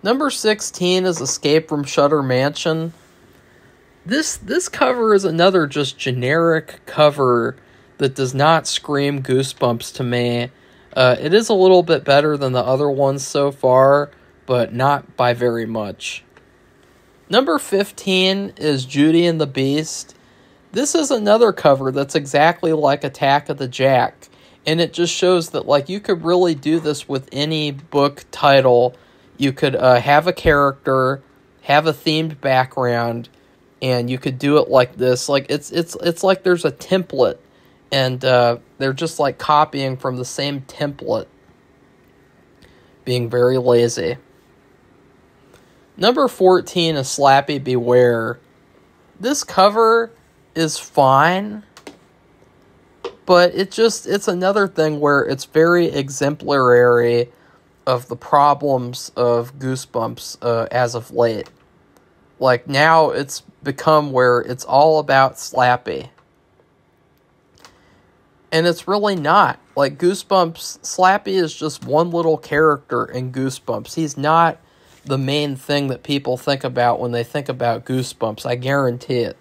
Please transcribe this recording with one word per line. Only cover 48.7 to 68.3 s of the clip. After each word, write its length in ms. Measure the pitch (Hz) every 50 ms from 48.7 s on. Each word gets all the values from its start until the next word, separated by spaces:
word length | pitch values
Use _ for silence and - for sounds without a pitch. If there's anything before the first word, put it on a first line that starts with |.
| _ _ _ _ _ _ _ _ _ _
This 240 | 185 247 294 - -
cover 640 | - - - 190 208 208 220 226 220 226 233 233 226 - _ _ _ _ _ _ _ _
is 220 | 165 165 156 151 -
fine, 840 | - - _ 156 139 131 135 139 147 165 180 190 202 214 208 214 208 _ _ - _ - - _ _ _ _ _ _ _ _ _ _ _ _ _ _ _ _ _ _ _ _ _ - - - _ _
but 280 | - 180 175 180 175 -
it 160 | - 196 190
just, 340 | - - 226 226 208 - -
it's 220 | - 190 202 - -
another 400 | 180 180 185 190 202 214 196 180
thing 320 | - - 156 156 151 147
where 220 | 147 143 143 143
it's 220 | - - 139 135 -
very 420 | - _ 156 165 170 175 175 170
exemplary 1400 | 160 - 143 139 139 139 - 147 139 147 147 - - 143 139 131 123 120 120 123 123 120 120 117 120 120 120 120 120 _ _ _ _ _ _ _ _ _ _ _
of 200 | 135 131 120 123 -
the 80 | 117
problems 920 | 110 - - - 143 143 147 139 143 151 143 135 127 123 120 123 - - - _
of 420 | - 123 120 120 120 120 127 135 139
Goosebumps, 800 | 131 131 131 131 - _ - 120 113 113 117 117 - - - _
uh, 240 | - 120 117 113 113 -
as 240 | - 127 123 120 120
of 160 | 117 113 -
late. 360 | - - 120 117 110 104 - - _ _ _ _ _ _ _ _ _ _ _ _ _ _ _ _ _ _
Like, 300 | 131 131 127 120 - -
now 420 | 139 139 147 160 165 160 160 143
it's 320 | - - 143 139 - - _ - _ _
become 480 | - 143 139 - - 160 156 151 151 143
where 300 | 131 127 127 123 123 120
it's 240 | - - 123 127 -
all 340 | - - 135 147 160 156 156
about 360 | 147 143 139 135 135 131 -
Slappy. 760 | - - - - 131 123 127 123 123 _ - 80 - 127 - _ _ _ _ _ _ _ _ _ _ _ _ _ _ _ _ _ _ _ _ _ _ _ _ _ _ _ _ _ _ _ - _ _ _ _ _ _ _ _ _ _ _ _